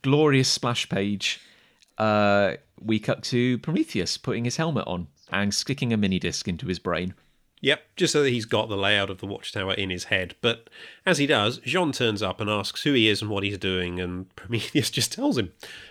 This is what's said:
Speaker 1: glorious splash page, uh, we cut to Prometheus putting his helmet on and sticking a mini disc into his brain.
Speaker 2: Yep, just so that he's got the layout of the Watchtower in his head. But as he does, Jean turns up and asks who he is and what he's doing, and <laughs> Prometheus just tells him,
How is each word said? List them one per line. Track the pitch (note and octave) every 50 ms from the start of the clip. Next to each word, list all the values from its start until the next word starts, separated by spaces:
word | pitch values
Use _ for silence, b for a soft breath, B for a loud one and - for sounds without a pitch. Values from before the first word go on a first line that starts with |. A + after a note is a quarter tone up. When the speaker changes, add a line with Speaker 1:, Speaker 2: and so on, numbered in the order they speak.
Speaker 1:
glorious | - C3+ C#3+ D3+ D#3 D3 C#3 C3 B2+ -
splash | - - - A#2+ A#2 - - -
page, | F3+ G2 G2+ G2+ G2+ F#2+ - - - b b b b b b b b b b _ _
uh, | - G#2+ G#2+ G#2+ G#2 G#2 G2+ G2+ G2+ G2+ F2+ - - _ _ _ -
we | - A2 A2 G#2+
cut | - C3 A2+ - -
to | - B2+ A#2+ B2 B2+ B2 A2+
Prometheus | - D#3 E3 D4+ D#4+ - - G2+ E2 - -
putting | - - C3 G#2+ A2+ A#2+
his | A#2+ -
helmet | - D#3+ E3 C#3 G#2 -
on | - F2+ F2 E2+ - _ _ _ -
and | - G2 G2+ G2+ G2+
sticking | - - - C3+ - C3 A#2 A2+
a |
mini | G#2 G#2 F#2+ F#2+ F2
disc | - E2+ - - -
into | G2+ E2+ - -
his | F2+ F2+
brain. | - - F#2 E2+ E2 F#2 F#2 - _ _ _ _ _ _ _ _ -
Speaker 2:
Yep, | - C3+ D3+ - _ _ _
just | - F3+ - -
so | D3+
that | C#3+ C3
he's | B2 A2+ G#2+
got | - A#2 G#2+ -
the | A2 G2+
layout | G2 G2 G2+ G#2 G2+ G2 G2+
of | F#2+ F#2+
the | G2+
Watchtower | G2 G2 - - - - G#2 F#2+ G2 F#2+
in | - G2 F#2
his | F2+ F2+ -
head. | - G#2 F#2 F#2 F2 - -
But | - A#2 A#2+ - _ B B B B B B B B
as | F#3+ E3
he | C#3+ C#3+
does, | C#3+ C#3+ A2 G#2 A2+ B2 -
Jean | - B2+ C#3+ F#3 F3 D3 B2
turns | - B2 A2+ G#2 G2
up | G#2+ F#2 - -
and | G#2 G#2
asks | G#2+ G2+ G2 - - - -
who | D3 C#3
he | A#2+ A2
is | G#2+ G2+ G2+
and | A2 G#2+
what | G#2 G2 G2+
he's | G2+ G2+
doing, | F#2 G2 F#2+ F#2 F#2 F2+ F2+ F2+ F2+
and | F2+ F2+ F2+ F#2 F#2 _
<laughs> | _
Prometheus | - - F#2 A#2 A2 - - - D3 A#2+ -
just | - C3+ - - -
tells | A3 C#4 D4 F#3+
him, | B2 G2 D#2+ _ B B B B B B B